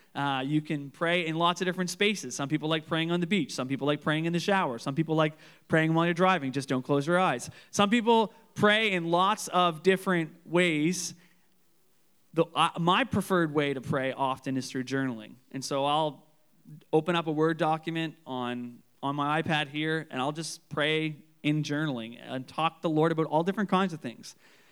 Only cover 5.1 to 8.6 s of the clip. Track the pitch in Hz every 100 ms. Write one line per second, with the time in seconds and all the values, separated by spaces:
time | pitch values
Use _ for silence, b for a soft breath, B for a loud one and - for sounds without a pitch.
5.1 | 160 156 - B B B 165 160 165 170
6.1 | 170 185 180 135 135 131 131 127 143 143
7.1 | 175 185 123 - B B - 202 240 220
8.1 | 226 220 B B -